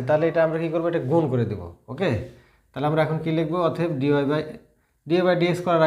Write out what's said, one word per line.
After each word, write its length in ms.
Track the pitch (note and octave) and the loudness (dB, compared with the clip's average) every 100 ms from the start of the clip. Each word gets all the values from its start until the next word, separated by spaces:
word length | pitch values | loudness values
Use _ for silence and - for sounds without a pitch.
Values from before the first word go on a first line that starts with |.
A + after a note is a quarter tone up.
| B2+ | 0
তাহলে 180 | D3+ E3 | 2 2
এটা 100 | D#3+ D#3+ | 2 0
আমরা 100 | D#3+ | 0
কী 40 | E3 | -2
করবো? 140 | E3+ E3+ | -2 -2
এটা 100 | E3+ B2+ | -2 0
গুণ 120 | E3+ D3 | 2 2
করে 140 | B2 G#2+ | 0 -2
দেবো, 160 | F#2+ F2 - - | -4 -10 -16 -12
ওকে? 180 | C3 F#3 G#2 - - _ _ _ | -4 -2 -2 -6 -16 _ _ _
তাহলে 140 | C3 D3 | -6 -2
আমরা 120 | D#3 D3+ | 0 0
এখন 120 | D#3+ | -2
কী 80 | D#3+ D#3+ | -2 -2
লিখবো? 180 | D#3+ F3+ E3 | 0 0 -2
অতএব 240 | E3 E3+ C#3 | 0 -4 -2
ডিওয়াই 240 | C#3+ C#3+ C3+ | 0 2 2
by, 100 | D#3 D3+ - _ _ _ _ C#3+ | -2 -4 -12 _ _ _ _ -2
ডিওয়াই 160 | F3 F3+ | 0 2
by 80 | E3+ | 2
ডিএক্স 200 | F3 E3 F3+ | 2 0 2
করার 160 | E3 | 4